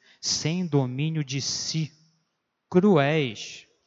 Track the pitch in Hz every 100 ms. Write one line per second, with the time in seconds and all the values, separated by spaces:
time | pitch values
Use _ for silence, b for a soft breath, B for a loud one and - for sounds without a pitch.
0 | b b - - 151 180 175 143 127 127
1 | 156 160 131 135 - - - 160 156 _
2 | _ _ _ _ _ _ - 180 208 160
3 | 139 160 131 104 - - - _